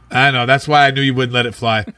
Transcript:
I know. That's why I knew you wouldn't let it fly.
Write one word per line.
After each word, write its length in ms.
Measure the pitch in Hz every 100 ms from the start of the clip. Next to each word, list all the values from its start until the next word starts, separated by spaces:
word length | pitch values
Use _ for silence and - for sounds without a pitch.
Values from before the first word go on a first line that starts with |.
| -
I 200 | 127 139
know. 140 | 131 120
That's 220 | 135 -
why 180 | 147 139
I 60 |
knew 80 | 135
you 120 | 139
wouldn't 200 | 127 123
let 120 | 123 120
it 100 | -
fly. 300 | 117 110 101